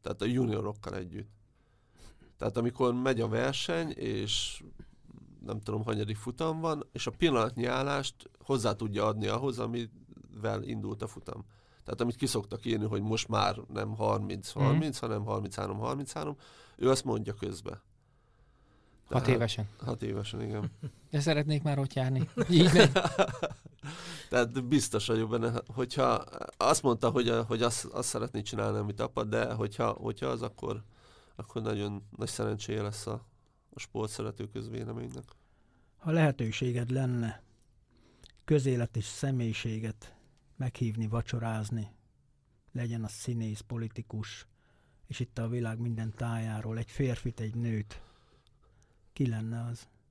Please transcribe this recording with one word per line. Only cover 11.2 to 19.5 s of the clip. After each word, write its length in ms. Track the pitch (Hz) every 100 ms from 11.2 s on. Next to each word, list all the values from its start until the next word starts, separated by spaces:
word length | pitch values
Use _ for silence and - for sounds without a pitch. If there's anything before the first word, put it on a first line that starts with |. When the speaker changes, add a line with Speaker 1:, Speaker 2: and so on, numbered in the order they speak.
| - 113 107 - _ _
Speaker 1:
Tehát 160 | - -
amit 160 | 120 117
ki 100 | 135
szoktak 380 | 113 101 -
írni, 220 | 117 113 107
hogy 160 | 104
most 260 | 104 110 -
már 280 | 107 98 107 -
nem 220 | 107 104 107
harminc 540 | 107 107 101 95 101
harminc, 500 | - 135 147 156 131
Speaker 2:
Mhm. 60 | 117
Speaker 1:
hanem 140 | 107
harminchárom 540 | 104 104 104 101 98 101
harminchárom, 580 | 113 131 139 160 151 143 - - - -
ő 140 | 127
azt 140 | 131
mondja 300 | 131 110 110
közbe. 360 | 107 98 98 -
Speaker 2:
Hat 120 | - _ _ _ _ _ _ - _ _ _ _ - -
Speaker 1:
Tehát 200 | - -
Speaker 2:
évesen? 400 | 123 117